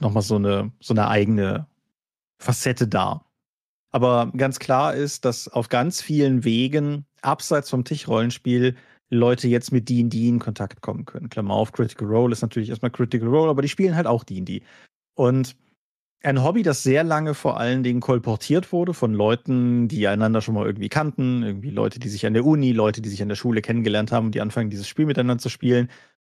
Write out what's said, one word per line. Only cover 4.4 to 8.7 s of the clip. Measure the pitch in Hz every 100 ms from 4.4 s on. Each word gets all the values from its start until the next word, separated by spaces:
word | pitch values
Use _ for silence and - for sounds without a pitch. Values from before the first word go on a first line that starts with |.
| 135 131
klar | - 131 151 131
ist, | 143 - 127
dass | 117 -
auf | 120 113
ganz | 120 131 -
vielen | - 151 139 127
Wegen, | 117 113 131 151 147 143 - -
abseits | 135 147 - 151 -
vom | 127
Tischrollenspiel, | 120 151 - 113 117 - 127 123 127